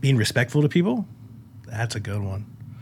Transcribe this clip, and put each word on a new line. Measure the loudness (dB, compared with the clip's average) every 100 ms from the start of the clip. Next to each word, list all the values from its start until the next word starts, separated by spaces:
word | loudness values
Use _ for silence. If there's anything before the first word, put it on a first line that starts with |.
Being | 2 4
respectful | 4 2 2 4
to | 4
people? | 4 2 0 -4 -10 -20 -20 -20 -20 -12
That's | -4 -4
a | -4
good | -4 -4
one. | -2 -4 -8 -14 -16 -16